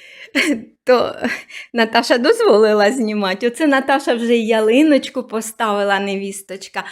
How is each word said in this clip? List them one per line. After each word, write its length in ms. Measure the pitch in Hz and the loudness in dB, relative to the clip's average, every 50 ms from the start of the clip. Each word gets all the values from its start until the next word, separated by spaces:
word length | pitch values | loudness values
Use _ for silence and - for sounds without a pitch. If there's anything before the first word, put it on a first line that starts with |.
| - - - - - - - 285 - 330 285 226 220 - _ _ _ | -20 -20 -20 -20 -16 -8 -4 -2 -2 -2 -2 -4 -6 -14 _ _ _
то 320 | - 254 240 - - - - - 240 - - - - - - - - - | 0 2 2 0 -2 -6 -6 -6 -6 -6 -8 -12 -16 -18 -20 -16 -6 -2
Наташа 460 | 233 226 220 226 233 240 - 311 247 | -2 0 0 0 0 0 2 0 2
дозволила 720 | 240 302 466 453 466 403 226 208 220 214 214 214 202 202 247 | 2 2 2 2 4 4 4 6 4 4 4 4 2 2 2
знімати. 540 | 269 233 214 214 208 202 190 185 190 - | 0 -2 -2 -2 -2 -2 -2 -2 -2 -2
Оце 200 | 240 233 - 320 | -4 -2 0 0
Наташа 480 | 302 277 269 269 277 277 277 294 - 254 | 2 2 2 2 0 0 0 0 -2 -2
вже 200 | 233 233 233 240 | -2 0 0 0
й 100 | 233 226 | 2 2
ялиночку 760 | 214 226 220 220 214 226 262 311 320 294 269 277 - - 254 - | 2 0 2 2 4 4 4 4 4 4 2 0 -2 -8 -10 -8
поставила, 800 | - - 220 226 - - - 240 220 202 208 202 202 202 196 | -8 -8 -8 -8 -8 -8 -6 -4 -2 -2 -2 0 0 0 -2
невісточка. 840 | 202 196 196 196 196 196 196 - - - 190 196 - - - 202 - - | -2 -4 -6 -6 -6 -8 -10 -12 -14 -16 -16 -16 -16 -14 -12 -12 -12 -12